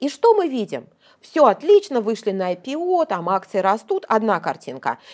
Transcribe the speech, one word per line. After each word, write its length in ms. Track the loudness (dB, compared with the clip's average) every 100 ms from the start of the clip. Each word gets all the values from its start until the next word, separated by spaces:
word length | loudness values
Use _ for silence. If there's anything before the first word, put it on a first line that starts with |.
И 80 | -6
что 260 | 0 2
мы 140 | 4 2
видим? 400 | -4 -6 -8 -12 _ _ _
Всё 260 | -4 4 4
отлично, 540 | 4 4 4 4 -4
вышли 320 | -2 -4 -4
на 160 | -4 -4
I 80 | -6
P 180 | -8 -6
O, 280 | 0 0
там 240 | 0 -2 -2
акции 300 | -2 -2 -2
растут, 440 | 0 0 -2 -6 0
одна 320 | 0 0 -2
картинка. 580 | -2 -8 -10 -8 -6 -8 -12